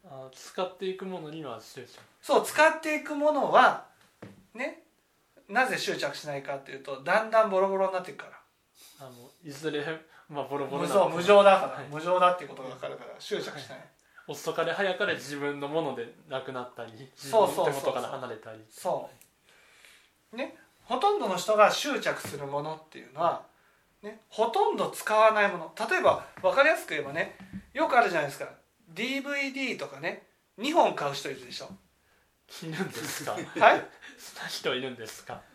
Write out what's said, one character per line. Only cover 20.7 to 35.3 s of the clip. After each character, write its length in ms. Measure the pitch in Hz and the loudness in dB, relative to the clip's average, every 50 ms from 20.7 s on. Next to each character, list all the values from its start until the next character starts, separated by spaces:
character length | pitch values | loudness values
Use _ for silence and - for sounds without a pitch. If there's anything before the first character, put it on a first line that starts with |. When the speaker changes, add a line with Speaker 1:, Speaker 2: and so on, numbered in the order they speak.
| _ _ _ | _ _ _
Speaker 2:
ほ 120 | - 240 | -4 -2
と 140 | 262 - 403 | 2 2 2
ん 80 | 415 359 | 2 2
ど 80 | 247 | 0
の 80 | 202 185 | -2 -2
人 220 | 175 - 220 214 | -2 0 2 6
が 120 | 208 208 190 | 8 8 6
執 280 | - - - 294 269 214 | 6 0 -2 -2 -4 -2
着 220 | - 170 143 - | -2 -2 -4 -4
す 160 | - - - | -8 -10 -10
る 80 | 139 143 | -10 -8
も 160 | 135 139 143 | -6 -6 -6
の 200 | 147 156 160 156 | -6 -6 -10 -12
っ 80 | - _ | -14 _
て 80 | - | -20
い 80 | - - | -20 -20
う 80 | - 135 | -16 -4
の 80 | 147 | 0
は、 220 | 170 165 - - - _ _ _ _ _ _ _ _ _ _ _ | 0 0 0 -2 -10 _ _ _ _ _ _ _ _ _ _ _
ね、 200 | - 208 - - _ _ | -16 -16 -16 -16 _ _
ほ 180 | - - 226 | -2 -2 -2
と 220 | 226 - 381 427 427 | 2 2 2 2 2
ん 60 | 339 | 2
ど 120 | 214 175 - | 0 -2 -4
使 240 | - - - - 214 | -4 -8 -2 2 6
わ 200 | 214 220 220 214 | 6 6 6 6
な 100 | 208 202 | 4 2
い 80 | 202 | 2
も 60 | 180 | 0
の。 160 | 175 160 - - - 220 233 | -4 -10 -12 -8 -8 -4 -2
例 80 | 370 | -2
え 40 | 359 | 4
ば、 240 | - 180 - - - - - - | 4 4 4 4 -6 -14 -14 -2
分 120 | - 185 180 | 0 2 4
か 100 | 269 285 | 6 6
り 60 | 311 | 6
や 80 | 339 | 4
す 80 | 320 - | 2 -2
く 60 | - | -6
言 80 | 165 147 | -6 -6
え 20 | |
ば 100 | 139 135 | -6 -6
ね、 260 | 139 165 202 - - - - - - 190 - _ _ | -4 -4 -4 -6 -8 -20 -20 -16 -16 -16 -16 _ _
よ 140 | 262 320 | -2 0
く 100 | 311 269 | 4 4
あ 40 | 247 | 4
る 80 | 202 190 | 4 4
じ 60 | 175 | 0
ゃ 40 | 160 | 0
な 60 | 147 | -2
い 20 | |
で 60 | 139 - | -2 -6
す 60 | - | -10
か。 100 | 143 - - _ _ _ _ _ _ 170 | -12 -12 -12 _ _ _ _ _ _ _
デ 140 | 160 180 226 | -8 -6 -4
ィ 140 | 262 269 277 | -4 -4 -4
ー 20 | |
ブ 160 | 262 285 285 | -4 -4 -4
イ 140 | 277 277 269 269 | -4 -4 -4 -4
デ 60 | 269 | -4
ィ 100 | 269 240 196 | -4 -4 -4
ー 40 | |
と 100 | - 143 | -6 -8
か 120 | 127 135 135 | -12 -10 -6
ね、 240 | 151 185 214 - - _ _ _ _ _ _ | -6 -6 -6 -8 -16 _ _ _ _ _ _
二 140 | - 220 294 | -6 -4 2
本 240 | 320 339 269 196 - | 4 4 4 4 2
買 160 | - 151 143 | -2 -4 -4
う 20 | 139 | -4
人 160 | - - 147 | -4 -8 -10
い 60 | 135 | -10
る 100 | 127 123 | -12 -14
で 60 | 123 | -14
し 100 | - - | -14 -14
ょ。 80 | 113 110 98 - _ _ _ _ _ _ _ _ _ _ _ _ _ _ - - 170 | -14 -14 -16 -20 _ _ _ _ _ _ _ _ _ _ _ _ _ _ -16 -12 -10
Speaker 1:
い 80 | 160 | -8
る 140 | 160 156 190 | -4 -4 -4
ん 20 | |
で 60 | 147 - | -6 -6
す 300 | - - - - - 143 | -10 -8 -8 -8 -8 -6
か？ 80 | 127 107 | -6 -6
Speaker 2:
は 60 | - | -6
い？ 60 | - - - 330 - 233 320 - - - - - - - - | -8 -8 2 8 8 8 8 8 -2 -10 -18 -20 -20 -20 -20
Speaker 1:
そ 220 | - - - - - | -20 -20 -18 -14 -12
ん 40 | - | -10
な 40 | |
人 260 | - - - - 160 127 | -10 -10 -6 -4 -4 -4
い 80 | 123 | -2
る 100 | 135 131 | -4 -8
ん 40 | 123 | -10
で 100 | 120 110 | -10 -14
す 200 | 107 - - - | -14 -14 -16 -14
か？ 160 | - | -14